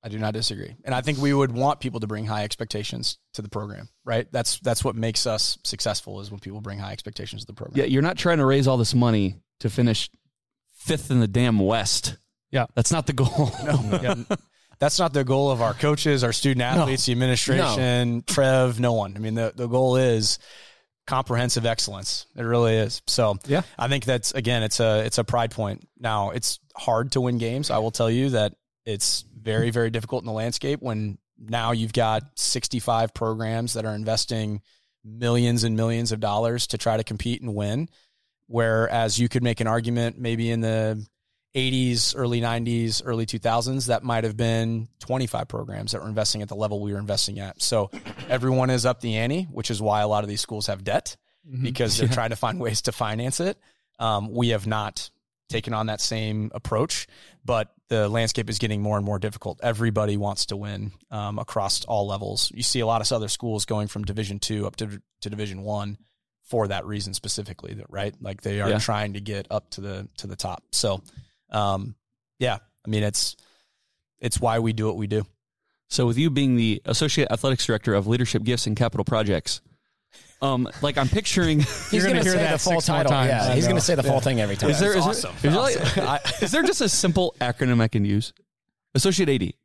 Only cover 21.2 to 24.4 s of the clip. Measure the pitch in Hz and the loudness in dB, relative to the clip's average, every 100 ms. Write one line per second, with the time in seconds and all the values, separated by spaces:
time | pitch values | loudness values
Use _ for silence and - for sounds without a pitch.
21.2 | 135 120 123 120 117 113 - 98 101 - | 0 0 0 0 0 0 -4 -6 -6 -6
22.2 | - - 117 120 117 110 107 - - - | -8 -8 0 4 4 4 2 -4 -4 2
23.2 | 110 104 - 147 180 - 120 139 120 123 | 2 0 0 -2 -2 -4 -2 -2 0 0
24.2 | - 135 | 0 -2